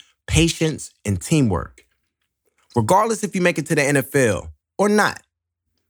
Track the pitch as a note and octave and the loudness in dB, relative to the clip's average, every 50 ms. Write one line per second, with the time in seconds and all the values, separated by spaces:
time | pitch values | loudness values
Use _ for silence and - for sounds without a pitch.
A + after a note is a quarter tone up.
0 | _ _ _ _ _ - - D#3 E3 E3 - - E3 D#3 C3 - - - _ _ | _ _ _ _ _ 0 2 2 2 2 2 -2 -2 -4 -4 -6 -12 -16 _ _
1 | - G#2 G2 E2+ - - E3 D3+ C3 G#2+ F2+ C#2 - - - - _ _ _ _ | -6 -4 -4 -4 -2 0 0 2 2 2 0 -4 -6 -10 -16 -20 _ _ _ _
2 | _ _ _ _ _ _ _ _ _ _ _ _ _ _ - A#2+ A2 - F3+ G3+ | _ _ _ _ _ _ _ _ _ _ _ _ _ _ -4 -2 2 2 2 2
3 | A3 A3+ A3 - G#3+ F3+ - F#3 F3+ F3 E3+ E3 D3 - D#3+ D3+ C#3 C3+ D3 C#3 | 2 0 -2 -4 -6 -6 -2 0 0 0 0 -2 -2 -2 0 0 2 2 2 0
4 | B2+ - - C#3 B2+ A2 F#2+ - - - - _ _ _ _ - G3 G#3 G#3 G#3 | 0 0 0 2 2 2 0 -2 -6 -12 -16 _ _ _ _ 0 0 2 2 2
5 | F#3+ C#3+ - - - _ _ _ _ _ _ _ _ _ _ _ _ | 2 0 -2 -6 -14 _ _ _ _ _ _ _ _ _ _ _ _